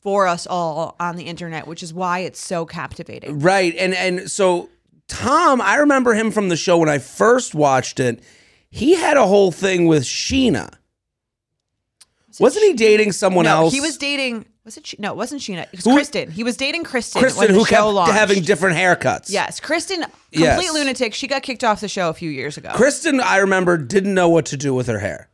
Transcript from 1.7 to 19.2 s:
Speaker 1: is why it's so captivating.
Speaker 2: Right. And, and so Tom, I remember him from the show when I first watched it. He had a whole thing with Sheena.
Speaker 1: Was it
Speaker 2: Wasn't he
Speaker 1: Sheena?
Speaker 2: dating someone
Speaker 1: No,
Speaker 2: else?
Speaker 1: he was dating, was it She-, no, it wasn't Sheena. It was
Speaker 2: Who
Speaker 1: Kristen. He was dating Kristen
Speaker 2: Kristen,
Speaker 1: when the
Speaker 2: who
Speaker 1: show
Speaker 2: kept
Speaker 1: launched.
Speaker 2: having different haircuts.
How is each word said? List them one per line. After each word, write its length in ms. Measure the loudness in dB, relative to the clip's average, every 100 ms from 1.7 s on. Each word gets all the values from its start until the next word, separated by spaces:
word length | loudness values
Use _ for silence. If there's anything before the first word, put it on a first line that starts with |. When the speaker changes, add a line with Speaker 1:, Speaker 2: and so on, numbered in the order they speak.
| -14
Speaker 1:
is 100 | -14
why 280 | -8 -4 -4
it's 180 | -6 -12
so 240 | -8 -6
captivating. 760 | -6 -10 -12 -14 -16 -16 -10 0
Speaker 2:
Right. 340 | 2 4 2 0
And, 160 | -2
and 380 | 0 -2 -4 -6
so 380 | 0 2 2 -4 _ _ _ _
Tom, 520 | -6 0 2 4 2
I 140 | 2 2
remember 360 | 4 4 4
him 160 | 2 0
from 200 | 0 0
the 60 | -2
show 200 | 2 2
when 100 | 2
I 80 | 0
first 560 | -4 0 2 2 0
watched 440 | 0 2 2 0 -2
it. 240 | -2 -2 -12 _ _ _ _
He 260 | -4 2
had 220 | 2 4 2
a 100 | 4
whole 240 | 4 4
thing 360 | 0 -2 2 4
with 180 | 2
Sheena. 640 | 0 -6 -4 0 0 0 -6 _ _ _ _ _ _ _ _ _ _ _ _ _ _ _ _
Speaker 1:
Was 100 | 2
it 20 |
Speaker 2:
Wasn't 220 | 2 4
he 80 | 2
Speaker 1:
Sheena? 20 | 4
Speaker 2:
dating 360 | 4 4 4
someone 320 | 2 2 4
Speaker 1:
No, 120 | 4 4
Speaker 2:
else? 80 | 4
Speaker 1:
he 80 | 2
was 160 | -4 -4
dating, 500 | -6 -4 -4 -6 -12 _
was 120 | -20 -20
it 100 | -18
She-, 100 | -10
no, 120 | -8
it 40 | -6
wasn't 240 | -8 -8
Sheena. 220 | -10 -10
It 100 | -10 -4
was 80 |
Speaker 2:
Who 100 | 4
Speaker 1:
Kristen. 360 | 4 2 -6 -6
He 140 | -6
was 120 | -6 -4
dating 280 | -6 -6
Kristen 360 | -6 -6 -4 0
Speaker 2:
Kristen, 180 | 0 2
Speaker 1:
when 80 | 4
the 60 |
Speaker 2:
who 100 | 4
Speaker 1:
show 100 | 4 4
Speaker 2:
kept 100 | 2
Speaker 1:
launched. 260 | 2 2
Speaker 2:
having 280 | 2 2 2
different 340 | 0 0 2 2
haircuts. 540 | 2 2 0 -4